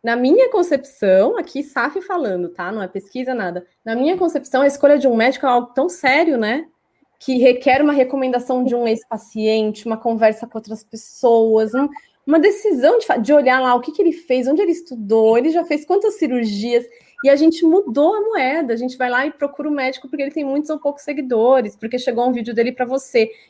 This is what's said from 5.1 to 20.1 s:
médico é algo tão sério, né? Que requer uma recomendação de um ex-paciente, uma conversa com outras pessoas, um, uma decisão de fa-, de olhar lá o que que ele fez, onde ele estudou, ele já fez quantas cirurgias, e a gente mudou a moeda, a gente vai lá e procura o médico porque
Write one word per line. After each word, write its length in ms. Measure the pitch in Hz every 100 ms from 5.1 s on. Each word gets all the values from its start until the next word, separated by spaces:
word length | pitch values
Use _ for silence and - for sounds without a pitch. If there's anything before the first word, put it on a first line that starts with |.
| 226
médico 300 | 233 262 277
é 40 |
algo 240 | 247 247
tão 140 | - 339
sério, 480 | - 269 277 330 254
né? 280 | 214 262 320 _ _ _ _ _
Que 180 | - 254
requer 440 | 254 247 285 262
uma 120 | 302
recomendação 720 | 285 254 277 262 247 247 254 254
de 100 | 240
um 100 | 233
ex-paciente, 1000 | 220 - 214 - 220 214 220 214 214 233
uma 120 | 220
conversa 480 | 233 226 220 214 233
com 120 | 226
outras 260 | 214 220
pessoas, 880 | _ 220 - - 247 233 226 220 220
um, 140 | 247 285 - _ _ -
uma 100 | 320
decisão 600 | 370 392 427 277 277 466
de 60 | -
fa-, 120 | 254
de 140 | 208
olhar 280 | 294 254 254
lá 120 | 254 247
o 40 |
que 120 | 247
que 80 | 302
ele 100 | 339
fez, 340 | - - 254 254
onde 140 | 311
ele 100 | 415
estudou, 640 | 339 - 240 202 220 220 233
ele 120 | 277
já 140 | 330
fez 220 | 339 294 -
quantas 300 | 381 415 415
cirurgias, 680 | 294 247 226 202 226 240 247 - _ _
e 60 | 269
a 80 | 277
gente 260 | 320 320 330
mudou 480 | 359 392 226 311
a 60 | 427
moeda, 520 | 427 427 254 311 269
a 20 | 226
gente 220 | 254 254
vai 120 | 254
lá 160 | 247 285
e 60 |
procura 380 | - 285 285 302
o 20 |
médico 380 | 294 262 262
porque 120 | 262